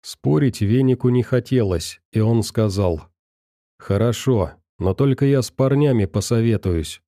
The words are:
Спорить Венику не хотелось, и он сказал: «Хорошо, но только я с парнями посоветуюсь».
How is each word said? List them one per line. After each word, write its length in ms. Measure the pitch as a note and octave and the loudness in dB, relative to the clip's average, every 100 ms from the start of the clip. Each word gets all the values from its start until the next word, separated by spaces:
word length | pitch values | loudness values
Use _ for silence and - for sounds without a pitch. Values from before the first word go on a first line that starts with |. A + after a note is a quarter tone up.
Спорить 600 | - - C3 D3+ C#3 - | -18 -8 -2 2 0 0
Венику 480 | G2+ A#2+ C3 B2 B2+ | 0 2 2 2 2
не 120 | B2 | 0
хотелось, 760 | A#2 B2+ A#2 B2+ G#2 E2+ - - _ | 0 -2 0 0 0 -2 -6 -16 _
и 80 | A2 | -2
он 220 | A2 A#2 | 2 0
сказал: 580 | G#2 - G#2+ F#2+ F#2+ D#2+ - _ _ _ _ _ _ _ | 0 -2 -2 0 -2 -2 -8 _ _ _ _ _ _ _
«Хорошо, 760 | - G2 A#2 A2+ - A#2+ E2 - _ _ | -4 0 0 0 0 0 0 -6 _ _
но 140 | F#2 | -4
только 320 | F#2+ C#3 B2+ C#3 | 0 0 2 2
я 160 | C#3 | 0
с 100 | A#2+ | -2
парнями 540 | - C3+ C#3 D3 A#2 G2 | -2 0 2 2 2 0
посоветуюсь». 960 | G#2 - A#2 A#2 G#2 F#2+ E2+ D#2 - | -2 -2 0 0 0 -2 -4 -4 -12